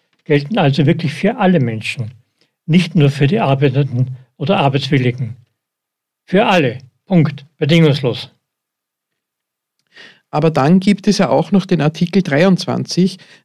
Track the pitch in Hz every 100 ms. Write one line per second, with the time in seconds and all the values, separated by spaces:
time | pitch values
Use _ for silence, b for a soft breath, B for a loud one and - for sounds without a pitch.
0 | b b - 143 143 220 143 139 143 165
1 | - - 196 247 190 175 120 110 - -
2 | 104 - _ _ _ _ - 170 170 165
3 | 143 - 139 214 156 135 139 123 143 120
4 | 127 B B - 147 196 139 139 - 139
5 | 123 120 113 - _ _ _ _ _ _
6 | _ _ - 185 240 185 131 110 - _
7 | - 180 151 - - - 147 165 156 135
8 | 127 104 - _ _ _ _ _ _ _
9 | _ _ _ _ _ _ _ _ B B
10 | B B _ 147 160 156 139 190 190 202
11 | - 196 147 135 - 196 - 165 147 156
12 | 175 196 180 139 190 180 - 123 127 -
13 | 190 - b b